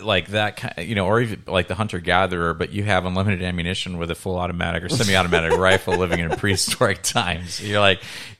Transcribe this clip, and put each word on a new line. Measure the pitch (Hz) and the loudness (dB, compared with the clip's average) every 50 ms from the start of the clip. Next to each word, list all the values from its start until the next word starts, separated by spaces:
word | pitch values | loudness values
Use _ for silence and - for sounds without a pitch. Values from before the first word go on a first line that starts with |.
like | 95 107 101 90 82 95 | -2 0 0 0 0 0
that | 101 107 107 104 - | -2 -2 -2 -2 -4
ki-, | - - - - - | -8 -10 -10 -8 -8
you | 85 95 113 | -6 -4 -2
know, | 101 92 | 0 2
or | 90 107 117 | 2 2 2
even | 123 113 101 - - | 2 0 -4 -8 -6
like | - 90 92 90 - | -2 0 0 0 0
the | 92 | -2
hunter-gatherer, | 95 107 107 - 90 82 85 87 90 95 92 92 85 85 85 82 | -4 -4 -4 -4 -4 0 2 4 4 4 2 0 0 0 0 0
but | 82 90 - | -2 -4 -4
you | - 101 | -2 -2
have | 101 107 98 92 87 | 0 2 2 2 2
unlimited | 92 90 92 98 104 98 87 90 | 0 0 0 2 2 0 0 -2
ammunition | 90 90 87 82 87 87 - - 95 90 85 | -2 -2 -2 -2 -2 -4 -4 -6 -6 -6 -4
with | 85 82 | -4 -4
a | 82 | -6
full | - - 98 90 | -6 -4 -4 -2
automatic | 90 90 87 87 87 87 87 85 85 | -2 -2 -4 -2 -2 -2 -2 -2 -4
or | 90 - | -4 -2
semi-automatic | - 123 113 98 95 92 90 87 85 82 82 82 | -2 0 2 2 4 4 4 4 2 2 2 2
<laughs> | 82 | 2
rifle | 90 92 92 95 95 - 92 90 | 4 6 6 4 4 4 0 0
living | 87 92 87 87 85 | 0 2 0 0 -2
in | 85 82 | -2 -2
prehistoric | 82 - - 101 92 - - - - - - 104 95 - | -2 0 0 0 0 0 0 -2 0 2 2 2 2 0
times. | - - - 120 101 90 82 85 90 85 - - 98 | -4 -2 -2 0 0 0 -2 -4 -6 -8 -8 -8 -4
You're | 104 104 104 | 0 2 4
like, | 101 98 92 - - - - - - - - - | 6 4 4 2 -2 -10 -14 -14 -14 -16 -18 -8